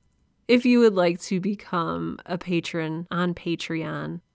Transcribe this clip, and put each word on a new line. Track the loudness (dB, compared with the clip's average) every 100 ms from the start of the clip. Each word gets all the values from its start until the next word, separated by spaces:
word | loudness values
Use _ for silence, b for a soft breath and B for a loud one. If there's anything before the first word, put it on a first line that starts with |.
| _ _ _ _ 2
If | 4 6
you | 6
would | 6 6
like | 2 2
to | -2 -2
become | -2 -6 -6 -4 -2 -4 -6 -8 -8
a | -8
patron | -2 -4 -2 -4 -4 -6 -6
on | -2 -2 -2
Patreon, | -4 -6 -4 -6 -6 -8 -8 -10 _